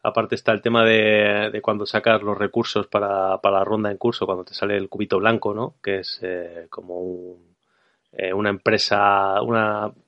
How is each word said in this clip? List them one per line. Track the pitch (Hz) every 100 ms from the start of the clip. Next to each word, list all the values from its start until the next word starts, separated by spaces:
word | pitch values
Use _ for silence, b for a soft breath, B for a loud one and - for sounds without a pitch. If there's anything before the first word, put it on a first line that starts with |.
Aparte | 110 113 110
está | 113 -
el | 107
tema | 113 117
de, | 113 110 107 107 104 104 107
de | 104
cuando | 104 104 104
sacas | 107 117 110
los | 104 98
recursos | 101 117 113 107 98
para, | 104 101 98 95 95
para | 101 98
la |
ronda | 98 107 107
en | 98
curso, | 120 - 98
cuando | 92
te | 90 -
sale | 101 101
el | 95
cubito | 101 104 95
blanco, | 107 113 107
¿no? | 104 127 _
Que | - 98
es, | 92 -
eh, | 92 90 87 85 82
como | - 90 90
un, | 90 90 90 90 87 _ _ _ _ _ _
eh, | - 95
una | 95 104
empresa, | 98 - 110 - 101 101 98 98 98
una | 110 113 107 104 107 -